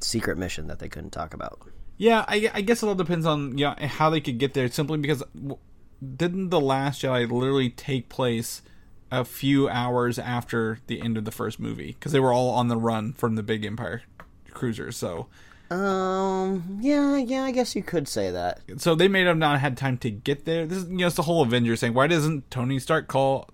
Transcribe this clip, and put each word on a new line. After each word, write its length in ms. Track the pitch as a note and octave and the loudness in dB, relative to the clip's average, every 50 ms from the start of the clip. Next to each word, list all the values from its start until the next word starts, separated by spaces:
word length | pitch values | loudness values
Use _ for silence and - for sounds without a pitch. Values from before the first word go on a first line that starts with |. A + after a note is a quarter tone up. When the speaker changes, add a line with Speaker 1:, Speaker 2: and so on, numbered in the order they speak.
Speaker 1:
secret 360 | - - - A2+ - G#2 D#2+ | -6 -4 -2 -2 0 -2 -2
mission 300 | D#2+ F#2 F2 - - D#2 | -2 -4 -6 -6 -6 -8
that 140 | D#2 D#2 - | -8 -8 -8
they 80 | - - | -10 -10
couldn't 220 | - D2+ D#2 D2+ - | -10 -12 -12 -12 -8
talk 200 | - D#2+ D#2+ - | -10 -10 -10 -10
about. 280 | - - - - - - - - - - - - | -10 -10 -12 -12 -14 -18 -18 -16 -14 -14 -14 -8
Speaker 2:
Yeah, 280 | - F#3+ A3+ A3+ A3 - | 2 4 4 4 4 2
I, 240 | - G#3 G#3 G#3+ A3+ - | 0 0 0 0 0 -2
I 80 | G#3 G3 | -2 2
guess 200 | G3+ A#3 A3+ A3+ | 2 2 2 2
it 40 | G#3+ | 0
all 80 | G3+ | 0
depends 280 | F#3 F3+ D#3+ F3 E3 D#3+ | 0 0 0 0 0 2
on, 320 | E3 D3+ D3 C#3+ C#3 A#2+ | 2 2 0 0 -4 -2
you 100 | C#3 C#3+ | 0 0
know, 80 | C#3+ - - D3+ | 0 0 -2 -6
how 240 | B2+ - - D#3 D#3 | -6 0 2 2 4
they 100 | E3 D#3 | 4 2
could 180 | - D3 B2 A#2 | 0 -2 -2 0
get 140 | C#3 C3+ - | 0 0 2
there, 140 | C#3 B2+ B2 | 2 0 0
simply 300 | - - D3+ C#3 D#3 D3+ | 0 -2 -2 0 0 -2
because 240 | C#3+ C#3 D3+ D3 C#3 - - | 0 0 0 -2 -2 -10 -12
w-, 240 | D#2 B2+ C#3 C3+ - - - - - - - - - C#3 C3+ B2+ | -12 -10 -10 -10 -10 -14 -20 -20 -20 -20 -20 -18 -14 -12 -12 -4
didn't 320 | B2+ E3 F3 F3 F#3+ F#3+ F3 | -2 -2 0 0 -2 -2 2
The 100 | F3+ E3 | 2 4
Last 400 | C#3 C3+ C3 C3+ C3+ C#3+ C3+ - - | 4 4 2 2 2 0 -2 -2 -2
Jedi 280 | C3 C3 B2 A#2+ A2+ | 0 2 2 2 2
literally 400 | A#2+ B2 B2+ C3+ C#3 C#3 C3 A#2+ | 0 0 2 2 2 2 2 0
take 380 | - - - - C#3 B2+ A#2 - | -2 -6 -8 -4 -4 -4 -4 -6
place 540 | - - C3 B2 A#2 A2+ A#2 - - - - - - - - - - - - - B2+ | -4 -2 0 0 0 0 -2 -4 -8 -12 -14 -20 -20 -20 -20 -20 -20 -20 -12 -6 -2
a 120 | B2+ B2 | -2 -2
few 440 | - - - - C3+ C#3+ C#3 C#3 - | -4 -6 -2 2 4 4 6 4 4
hours 500 | - B2 A#2+ B2 B2 B2 A#2+ A#2+ A#2 A#2+ | 2 0 -2 0 0 2 2 0 0 -2
after 640 | - B2 B2 A#2+ A#2 - - A#2 A2+ A2 A2 A2 - - | -4 -4 -4 -4 -4 -2 -2 0 0 0 -2 -6 -6 -8
the 120 | A#2+ - | -8 -4
end 160 | - A#2 A2+ | -2 -2 -2
of 80 | A2 G#2+ | -2 -4
the 60 | A2+ | -6
first 300 | - - A2 G#2+ - - | -6 -4 -6 -6 -6 -6
movie? 360 | A2+ A2+ A2+ - - - A#2+ - | -8 -8 -6 -8 -10 -12 -12 -10
'Cause 100 | - C#3+ | -6 0
they 80 | D#3 C3+ | 2 4
were 140 | C3 C3 A#2+ | 4 6 4
all 180 | B2 B2+ B2+ | 4 2 2
on 160 | A2 A#2+ A#2+ | 2 2 2
the 100 | A#2+ A#2+ | 2 2
run 360 | A2+ A2+ A#2 A2+ A2 G#2+ A2 A#2+ | 2 2 0 0 0 -2 -4 -6
from 240 | - - A#2 A2 | -2 -2 0 0
the 80 | A2 G#2 | 0 0
big 200 | G#2+ A2 G#2+ G#2+ | -2 -2 -2 -2
Empire 380 | G2+ G#2 A2 A#2+ E2 G2 A#2+ - - - - - - - - - - | -6 -6 -6 -6 -6 -6 -8 -10 -14 -20 -20 -20 -20 -20 -20 -20 -18
cruiser, 400 | - - - A#2+ A2 A2+ - - | -10 -4 -2 -2 -2 -4 -6 -8
so. 380 | A#2 - - G2+ F2 E2 A#2 - - - - - - - - - | -8 -6 -6 -6 -6 -6 -8 -10 -14 -20 -20 -20 -20 -20 -10 -6
Speaker 1:
Um, 1080 | E3+ F#3 G3 G3 F#3+ F#3+ F#3 F#3 F#3 F#3+ F#3+ F#3+ F#3+ F#3+ F#3+ F#3+ G3 F#3+ E3+ F#3 G3 G3+ | -4 -2 0 0 0 0 0 0 0 0 0 0 0 0 0 0 -2 -2 -4 -6 -8 -2
yeah, 360 | A3+ C#4 D4 C#4+ C#4+ C#4 C#4 | 0 2 2 4 4 4 2
yeah, 260 | C#4 B3+ A3+ C4 C4 C4+ | 2 0 0 -2 -2 -2
I 60 | C4+ | -2
guess 240 | A#3+ B3+ B3 - - | 0 0 0 0 0
you 80 | G#3+ F#3 | -4 -4
could 240 | - - E3 C#3+ - | 0 -2 -2 -2 0
say 220 | - A2 G2 F#2 | -2 -2 -2 -2
that. 300 | F2+ F2 F2 F2 - - - - F#2+ C#3 | -2 -2 -2 -2 -4 -4 -8 -12 -10 -2
Speaker 2:
So 160 | - F3 D#3+ | 2 2 4
they 140 | D#3+ F3+ G3 | 6 6 4
may 140 | G3 F#3+ F3+ | 6 6 4
have 120 | F3+ E3+ | 4 4
not 240 | D#3+ D#3+ D3 D3 C3+ | 4 4 4 4 4
had 160 | C3+ D3 B2 | 2 0 0
time 200 | - C#3 C3+ B2+ B2+ | 0 -2 -2 -2 0
to 120 | - A#2+ | -2 -4
get 340 | G#2 G#2 - C#3 C#3+ C#3 - | -4 -4 -2 -2 -2 -2 -2
there. 220 | D#3+ E3 E3 E3 | -2 -2 -2 -2
This 120 | D#3 F3+ F#3+ | -2 -4 -6
is, 100 | F#3 E3 | -6 -4
you 100 | F#3 F3+ | -2 2
know, 80 | F3+ | 2
it's 100 | F3 - | 2 2
the 60 | - D#3+ | 2 0
whole 200 | D#3 F3 E3 C#3+ | 2 4 4 4
Avengers 380 | A2+ A#2+ B2 A#2 A#2 A2+ A2+ | 4 4 4 4 4 2 2
thing. 140 | - A#2+ A2+ | 2 0 4
Why 120 | B2+ C3+ | 4 4
doesn't 440 | D#3 F3 D#3+ D3 D#3 D#3+ C#3+ - - | 4 4 4 2 2 0 -2 -6 -6
Tony 280 | - B2+ A#2+ B2+ C#3 C3 | -6 -4 -2 0 -2 -2
Stark 300 | - - D#3+ D#3 D3 - | 0 2 0 0 0 0
call 400 | - C3 C3+ C3+ C3+ B2 - - | 0 2 2 2 2 0 -2 -8